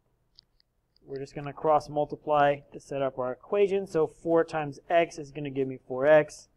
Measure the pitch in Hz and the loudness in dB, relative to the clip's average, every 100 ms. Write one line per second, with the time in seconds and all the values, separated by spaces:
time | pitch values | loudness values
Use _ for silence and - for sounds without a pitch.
0 | _ _ _ _ _ _ _ _ _ _ | _ _ _ _ _ _ _ _ _ _
1 | 147 135 139 - 143 135 160 151 147 147 | -16 -14 -12 -12 -12 -4 0 0 0 -4
2 | 147 143 - 151 143 143 - 151 - 139 | -4 -6 -2 2 2 0 -6 -20 -10 -6
3 | 135 - 127 123 - 202 202 196 196 165 | -4 -4 -8 -8 -4 0 2 0 -2 -2
4 | 156 - 170 165 165 156 147 135 - 170 | -2 -4 0 2 2 -2 -6 -8 -2 0
5 | 165 165 139 143 143 135 131 131 - 127 | 0 -4 -14 -10 -8 -4 -4 -6 -8 0
6 | 143 156 151 - - | 6 6 6 -4 -20